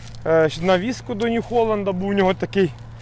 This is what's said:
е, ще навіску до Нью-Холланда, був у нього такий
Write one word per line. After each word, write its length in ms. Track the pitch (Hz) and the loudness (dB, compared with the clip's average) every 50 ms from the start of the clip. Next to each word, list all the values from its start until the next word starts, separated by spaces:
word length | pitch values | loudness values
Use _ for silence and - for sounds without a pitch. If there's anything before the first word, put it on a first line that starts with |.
| - - - - - | -14 -14 -14 -8 -2
е, 220 | 156 160 165 160 156 | 2 4 4 4 4
ще 140 | - 160 165 | 2 0 2
навіску 520 | 185 185 180 185 240 254 - - - 247 | 2 2 2 2 -2 -4 -6 -6 -8 -4
до 120 | 196 226 | -2 -2
Нью-Холланда, 680 | 233 226 233 226 - 233 240 226 220 214 208 202 196 190 | 0 0 0 -2 0 0 0 2 2 0 0 -2 -2 -2
був 160 | 180 190 196 | -2 -2 0
у 40 | 202 | 2
нього 220 | 202 196 185 190 | 2 2 2 2
такий 360 | - - 170 - 202 190 156 - - - - - - | 0 -4 -2 2 2 2 2 0 -6 -12 -16 -16 -16